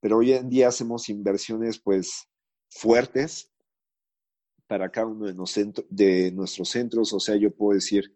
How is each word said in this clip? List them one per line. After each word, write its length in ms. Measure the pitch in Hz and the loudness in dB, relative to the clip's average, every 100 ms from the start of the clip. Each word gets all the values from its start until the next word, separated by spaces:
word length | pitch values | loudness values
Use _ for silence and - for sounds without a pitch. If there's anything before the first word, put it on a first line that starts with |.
Pero 160 | 104 113 | 4 4
hoy 160 | 120 | 4
en 160 | 131 127 | 2 2
día 180 | 127 123 | 4 4
hacemos 420 | 120 117 117 - | 2 -6 -6 -8
inversiones, 680 | 104 101 98 - 110 113 110 | -4 -2 -2 -2 -4 -4 -4
pues, 500 | - 95 90 - - _ _ _ _ | 0 0 0 -12 -18 _ _ _ _
fuertes 840 | - 110 117 123 131 156 - - _ _ _ _ _ _ _ _ _ _ _ _ | -6 4 4 4 -4 -4 -8 -18 _ _ _ _ _ _ _ _ _ _ _ _
para 240 | 104 92 | -6 -4
cada 160 | - 113 | -4 -6
uno 180 | 107 104 | -4 -8
de 80 | |
nos-, 180 | 92 90 | -8 -6
centro-, 340 | - 104 98 - | -4 -4 -4 -10
de 420 | 98 98 92 92 | 4 4 6 2
nuestros 360 | 92 95 - 90 | -2 -8 -6 -6
centros. 440 | 120 120 113 107 | -4 -2 -2 -2
O 60 | 101 | -2
sea, 160 | 98 104 | 0 2
yo 120 | 104 - | 2 2
puedo 180 | 104 | 2
decir 400 | 101 - 101 98 | 2 2 -2 -2